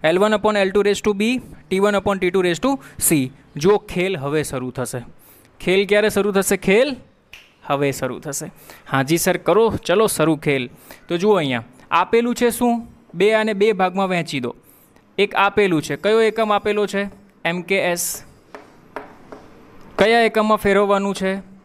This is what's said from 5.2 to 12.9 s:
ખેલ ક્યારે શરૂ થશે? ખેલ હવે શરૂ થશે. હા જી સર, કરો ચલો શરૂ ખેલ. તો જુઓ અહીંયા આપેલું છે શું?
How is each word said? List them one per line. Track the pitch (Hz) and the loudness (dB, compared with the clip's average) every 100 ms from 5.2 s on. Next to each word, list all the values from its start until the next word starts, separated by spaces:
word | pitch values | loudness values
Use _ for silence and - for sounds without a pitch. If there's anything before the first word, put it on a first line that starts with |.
| - - _ _ | -20 -20 _ _
ખેલ | - 190 202 | 0 0 2
ક્યારે | 208 208 | 2 2
શરૂ | 196 196 | 2 0
થશે? | 196 185 196 | 0 0 0
ખેલ | - 196 277 262 - _ _ - _ _ - | 2 2 2 -2 -14 _ _ -20 _ _ -6
હવે | 143 143 | -2 -2
શરૂ | 131 131 113 | -2 -6 -6
થશે. | 156 139 156 - - - - | -8 -10 -10 -16 -20 -20 -4
હા | 135 | -2
જી | 135 170 | 0 0
સર, | 185 175 | 2 0
કરો | - 180 226 196 - | 2 4 2 0 -2
ચલો | 180 220 | 2 2
શરૂ | - 156 156 | 2 0 0
ખેલ. | 156 139 120 - - - - | 0 -2 -4 -12 -20 -20 -6
તો | 175 | -2
જુઓ | 196 202 | 2 2
અહીંયા | 147 123 117 - - | 2 -4 -6 -20 -2
આપેલું | 170 180 233 233 233 | 0 2 0 0 0
છે | 240 | -2
શું? | 233 247 233 226 | 0 -2 -2 -6